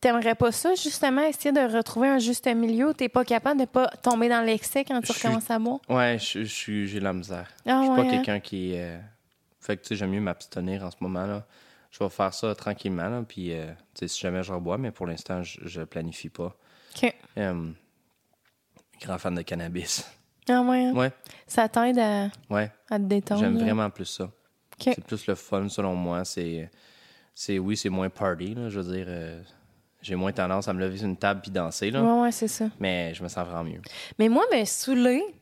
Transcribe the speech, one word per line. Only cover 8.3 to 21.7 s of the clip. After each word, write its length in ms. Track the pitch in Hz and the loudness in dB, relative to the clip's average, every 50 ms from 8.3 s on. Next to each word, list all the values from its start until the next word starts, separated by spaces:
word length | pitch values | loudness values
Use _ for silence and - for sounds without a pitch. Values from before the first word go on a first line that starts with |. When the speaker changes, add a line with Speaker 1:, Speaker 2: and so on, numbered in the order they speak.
| 208 202 | 0 -2
Speaker 2:
qui, 320 | - - - 190 185 92 90 | -2 -4 -6 -4 -2 -2 -2
euh... 240 | 87 87 85 85 85 98 107 110 _ _ _ _ _ _ _ _ _ | -4 -4 -6 -8 -12 -14 -16 -20 _ _ _ _ _ _ _ _ _
Fait 160 | _ - 104 | _ -6 -6
que, 60 | 101 - | -6 -4
tu 60 | - | -6
sais, 80 | 113 | -4
j'aime 140 | 101 104 95 95 | -2 -2 0 0
mieux 80 | 101 104 | 0 0
m'abstenir 600 | 98 87 - - - - - 90 92 95 98 98 | -2 -4 -6 -8 -12 -8 -6 -4 -4 -4 -4 -6
en 80 | 90 | -10
ce 60 | 87 _ | -10 _
moment, 260 | 87 90 95 90 92 | -8 -6 -4 -4 -4
là. 180 | 101 101 104 104 _ _ - - _ _ _ _ _ | -4 -6 -8 -10 _ _ -20 -20 _ _ _ _ _
Je 120 | - - - | -6 -4 -4
vais 60 | 98 | -4
faire 240 | - - 101 95 - | 0 0 0 0 0
ça 220 | - - 113 104 | -2 -4 -4 -4
tranquillement, 560 | - - 110 101 - - 101 95 87 82 95 | -2 -4 -6 -6 -4 -4 -4 -4 -2 -2 -4
là, 120 | 117 123 117 110 | -4 -4 -6 -8
puis, 240 | - 104 92 87 85 | -10 -8 -8 -6 -6
euh, 140 | 80 80 78 82 - _ _ _ | -6 -8 -10 -12 -16 _ _ _
tu 40 | - | -10
sais, 100 | - 87 | -8 -6
si 120 | - - | -6 -4
jamais 220 | - 98 90 92 92 | -4 -4 -2 -2 -4
je 80 | 85 95 | -4 -6
rebois, 240 | 87 87 85 90 110 | -6 -4 -2 -2 -2
mais 120 | 135 117 - | -2 -6 -6
pour 140 | - 92 | -6 -8
l'instant, 360 | 87 82 82 - - 92 90 90 | -6 -6 -8 -6 -6 -6 -6 -6
je, 160 | 85 - - - | -8 -10 -14 -14
je 160 | 82 85 85 82 | -12 -10 -10 -10
planifie 480 | - - - 80 85 82 - - 80 | -8 -8 -6 -6 -6 -8 -10 -14 -14
pas. 260 | - - 85 90 92 _ _ _ _ _ _ - - | -10 -8 -8 -8 -8 _ _ _ _ _ _ -18 -8
Speaker 1:
Ok. 180 | - - 240 - - - - _ | -2 -2 -2 -2 -4 -18 -12 _
Speaker 2:
Euh, 320 | - 104 95 90 87 82 82 80 - _ _ _ _ _ _ _ _ _ _ _ _ _ _ _ _ _ _ _ _ _ _ _ _ - | -2 -2 -2 0 -2 -4 -6 -8 -12 _ _ _ _ _ _ _ _ _ _ _ _ _ _ _ _ _ _ _ _ _ _ _ _ -8
grand 160 | - 92 90 | -8 -8 -4
fan 160 | - 98 90 | -2 -2 -2
de 80 | 87 82 | -2 -4
cannabis. 680 | - 90 85 85 85 87 90 87 - - - - - - _ _ _ _ _ _ - | -4 -6 -6 -6 -6 -6 -6 -4 -4 -4 -6 -6 -10 -18 _ _ _ _ _ _ 0
Speaker 1:
Ah 140 | 247 247 247 | 2 2 4
ouais, 240 | 247 254 254 254 | 4 2 2 2
hein ? 60 | 254 254 | 2 2
Speaker 2:
Ouais. 160 | 247 127 131 - _ _ - - - - | 2 2 2 0 _ _ -20 -20 -20 -16
Speaker 1:
Ça 220 | _ - - 226 | _ 2 2 2
t'aide 300 | 220 | 4